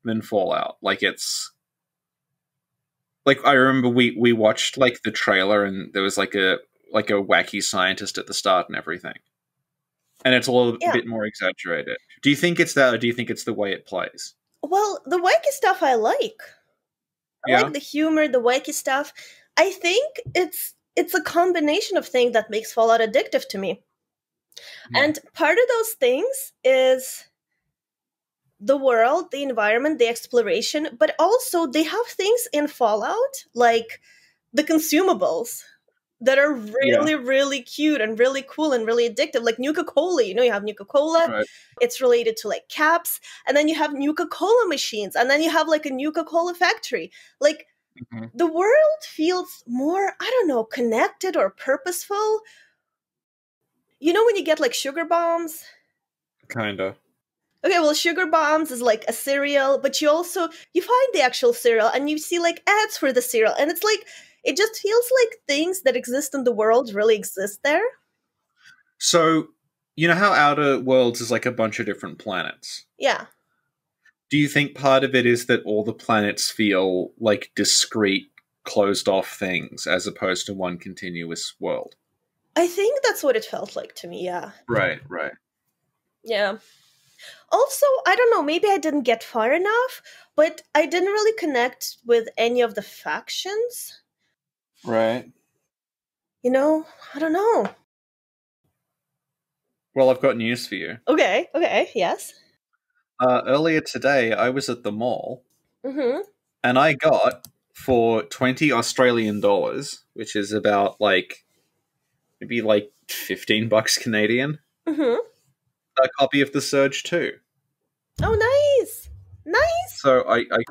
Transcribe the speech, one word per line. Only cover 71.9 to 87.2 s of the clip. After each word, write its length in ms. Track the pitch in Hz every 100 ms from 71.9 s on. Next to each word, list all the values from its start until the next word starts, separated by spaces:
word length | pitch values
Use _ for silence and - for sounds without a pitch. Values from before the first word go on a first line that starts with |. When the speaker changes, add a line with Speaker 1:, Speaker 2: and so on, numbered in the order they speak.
| 95 92 -
Speaker 1:
planets? 680 | 107 90 80 - - - - -
Speaker 2:
Yeah. 280 | 262 - - _ _ _ _ _ _ _ _ _ -
Speaker 1:
Do 80 | 147
you 100 | 143
think 280 | 151 143 -
part 280 | 139 135
of 100 | 135 127
it 100 | 120
is 220 | 120 -
that 160 | 120 98
all 180 | 107
the 80 | 107
planets 580 | 113 - 110 101 98 -
feel 600 | - 104 92 95 90 - -
like 320 | 113 101 - -
discrete, 760 | - - - 113 101 98 - _ _ _
closed-off 720 | - 107 101 95 104 95 - -
things 520 | 95 85 - - 76
as 180 | 90 95
opposed 380 | - 95 90 -
to 80 |
one 240 | 95 90 87
continuous 800 | 98 87 92 85 82 82 - -
world? 360 | 87 73 - _ _ _ _ _ _ 311
Speaker 2:
I 120 | 349
think 340 | 359 415 554
that's 220 | 494 415
what 120 | 285 220
it 80 | -
felt 300 | - 202 -
like 200 | - -
to 120 | 175
me, 160 | 175 180
yeah. 260 | 175 - - -
Speaker 1:
Right, 320 | 110 90 73 69
right. 220 | 87 71 - _ _ _ _ _ _ _ _
Speaker 2:
Yeah. 340 | 220 208 202 214 _ _ _ _ _ _